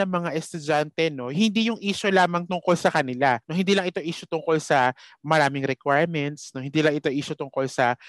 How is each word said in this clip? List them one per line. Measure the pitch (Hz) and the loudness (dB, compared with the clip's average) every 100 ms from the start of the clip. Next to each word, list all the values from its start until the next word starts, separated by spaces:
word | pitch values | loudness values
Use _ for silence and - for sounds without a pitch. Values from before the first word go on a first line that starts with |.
ng | 190 | 0
mga | 180 170 | -2 -2
estudyante, | 156 - 165 147 151 151 - 165 | -4 -6 -8 0 0 0 -2 -2
no? | 139 123 | -2 -6
Hindi | 156 220 202 226 | 0 2 2 -2
yung | 226 | -2
issue | 196 190 208 | -6 -4 2
lamang | 190 175 175 175 | 4 4 2 -4
tungkol | 180 - | -4 0
sa | 175 185 | 2 2
kanila, | 160 131 127 135 120 - | 2 0 0 2 2 -2
no? | |
Hindi | 170 190 196 | -2 2 2
lang | 180 | 0
ito | 190 | -4
issue | 156 - - | -8 -10 -8
tungkol | 160 160 160 | -6 0 -2
sa | - 143 127 - - - | 2 4 4 0 -12 -14
maraming | 147 160 139 139 135 | 0 2 2 0 -4
requirements, | 131 143 139 170 160 143 147 - 131 | -2 0 2 2 -2 -4 -6 -12 -10
no? | 139 | -2
Hindi | 156 | 2
lang | 151 147 | 2 2
ito | 147 | -2
issue | 139 139 151 | -2 -4 -8
tungkol | 139 139 135 | -6 -4 -4
sa | - 120 123 | 0 0 0